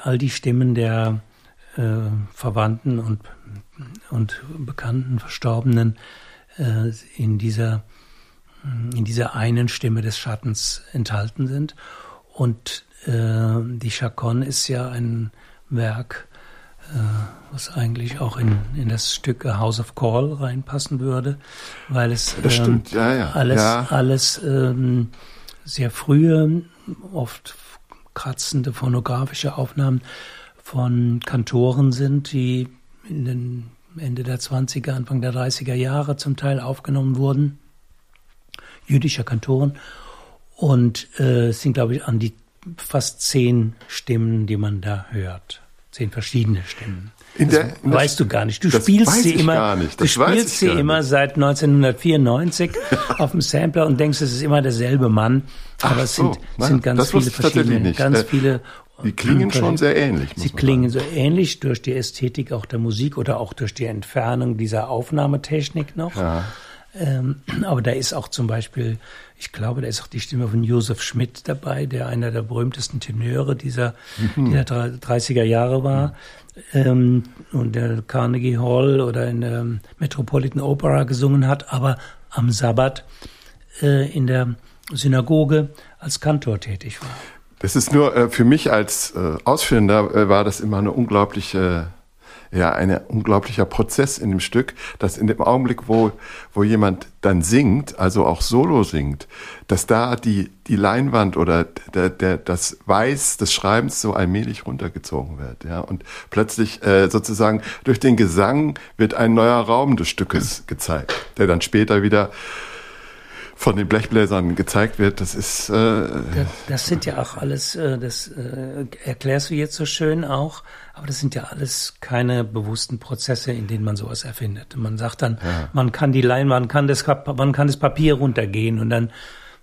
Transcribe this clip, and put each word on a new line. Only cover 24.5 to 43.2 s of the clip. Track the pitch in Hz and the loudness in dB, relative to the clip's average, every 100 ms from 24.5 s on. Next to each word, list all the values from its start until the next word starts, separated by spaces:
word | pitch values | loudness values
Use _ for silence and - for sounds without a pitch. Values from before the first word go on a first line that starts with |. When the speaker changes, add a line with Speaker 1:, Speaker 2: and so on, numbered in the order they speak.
| 135 131 127 127 123 113 - - - - - | 0 0 0 0 0 -2 -6 -20 -20 -20 -20
Speaker 1:
sehr | 143 139 117 | -12 -6 -4
frühe, | - - 143 165 156 156 170 165 _ - - 190 | -4 2 4 6 4 4 0 -4 _ -14 -14 -10
oft | 180 117 - - - - - - - - | -8 -8 -10 -20 -20 -20 -20 -20 -20 -18
kratzende | - 135 127 - 139 127 | -12 -10 -8 -4 -4 -4
phonografische | 110 127 123 117 123 131 - 143 - | -4 -2 -2 -2 -4 -4 -4 -6 -4
Aufnahmen | 127 143 135 127 - - - - - _ | -4 0 0 0 -4 -14 -20 -20 -20 _
von | - 131 123 120 120 120 - | -8 -4 0 2 2 0 -2
Kantoren | 127 110 120 127 127 135 | -2 0 2 2 4 2
sind, | 123 139 143 143 | 2 0 0 -2
die | 139 127 127 127 - _ - 214 | -2 -2 -2 -4 -12 _ -20 -10
in | 156 123 | -6 -6
den | 123 123 123 117 - _ 165 | -6 -6 -8 -12 -20 _ -10
Ende | 139 123 | -8 -6
der | 123 123 | -6 -6
zwanziger, | - 131 135 139 131 131 | -4 -2 -2 -2 -4 -6
Anfang | 123 131 | -4 -2
der | 123 | -2
dreißiger | 123 127 - 127 127 | -2 -4 -4 -4 -2
Jahre | 127 143 143 139 | 0 -2 -2 -4
zum | 143 135 | -4 -2
Teil | 139 139 | 0 -2
aufgenommen | 123 135 - 139 135 127 | -4 -8 -2 0 0 2
wurden, | 139 143 147 143 _ _ _ - _ _ _ _ _ - - - - | 2 2 0 -2 _ _ _ -20 _ _ _ _ _ -20 -20 -20 0
jüdischer | 139 151 - | 2 2 -2
Kantoren. | 113 117 135 131 139 139 - - - - - - - - | -4 -4 0 0 0 -2 -14 -20 -20 -20 -20 -20 -20 -2
Und, | 151 123 120 110 - - | 2 4 4 0 -8 -2
äh, | 131 123 117 | 2 4 2
es | 110 | 0
sind, | - | -2
glaube | 123 117 127 | 0 0 -2
ich, | - | -2
an | 113 | -2
die | 110 - _ _ 185 165 | -2 -6 _ _ -18 -16
fast | - 139 - - | -4 -4 -4 -4